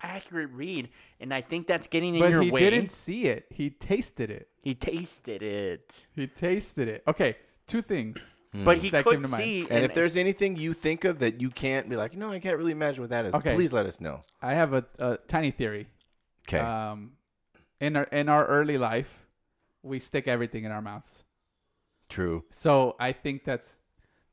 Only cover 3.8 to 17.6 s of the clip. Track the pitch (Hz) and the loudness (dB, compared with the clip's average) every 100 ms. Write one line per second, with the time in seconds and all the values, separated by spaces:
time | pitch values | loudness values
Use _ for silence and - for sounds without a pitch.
3.8 | - 202 - - 113 104 - _ 139 127 | -2 -2 -2 -6 -8 -8 -14 _ -8 -4
4.8 | - 165 170 - - 101 104 101 98 85 | -4 -4 -8 -12 -12 -8 -6 -4 -4 -6
5.8 | - - - - 135 - 175 196 214 - | -12 -20 -16 -8 -8 -4 -2 -2 -2 -4
6.8 | 117 110 - 165 147 104 _ _ - 226 | -4 -2 -2 2 2 0 _ _ -6 -4
7.8 | - 185 110 107 - _ _ 101 101 170 | -2 -4 -4 -10 -18 _ _ 0 6 6
8.8 | 190 160 139 147 139 117 - 196 170 120 | 6 4 4 4 2 -2 0 -2 0 2
9.8 | 127 - 170 170 185 190 196 180 156 165 | 2 2 2 2 0 2 0 0 -4 0
10.8 | 156 165 185 160 120 117 127 - 135 135 | 0 2 0 2 0 0 -4 -2 -2 -2
11.8 | 110 117 104 180 214 190 190 156 170 151 | -2 -4 -4 -6 -8 -6 -2 0 0 0
12.8 | 151 131 120 120 107 147 143 135 170 123 | -2 -2 -2 -2 0 0 2 2 2 2
13.8 | 98 - 82 67 - _ 123 147 160 135 | 0 -4 -10 -10 -14 _ -2 2 2 2
14.8 | 120 - 123 120 - 160 151 - 117 104 | -2 -4 -4 -4 -2 0 0 0 -4 -4
15.8 | 104 _ _ _ _ _ - 80 117 110 | -10 _ _ _ _ _ -4 -2 0 -2
16.8 | 107 104 104 139 _ _ _ _ | -6 -8 -14 _ _ _ _ _